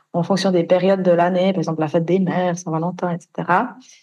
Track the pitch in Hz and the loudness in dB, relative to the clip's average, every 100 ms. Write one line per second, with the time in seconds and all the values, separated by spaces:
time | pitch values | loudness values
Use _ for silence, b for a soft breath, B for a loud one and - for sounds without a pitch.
0 | B 175 170 190 190 175 170 180 185 196 | B -4 0 0 2 0 2 2 2 2
1 | 180 170 175 185 190 185 160 156 156 170 | 2 2 2 2 0 0 -2 -2 -2 0
2 | 165 190 175 170 180 175 - 160 170 180 | 0 0 0 0 -2 -4 -4 -4 -4 -4
3 | 180 175 - - 170 180 254 - B B | -6 -6 -10 -8 0 0 0 -8 B B